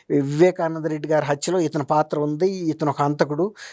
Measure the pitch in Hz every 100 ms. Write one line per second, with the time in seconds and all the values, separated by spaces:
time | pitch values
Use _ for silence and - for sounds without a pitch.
0 | - 147 139 147 180 180 165 160 156 156
1 | 147 151 143 143 - 180 156 151 135 151
2 | 156 151 147 151 190 190 165 151 151 139
3 | 147 147 147 147 190 - -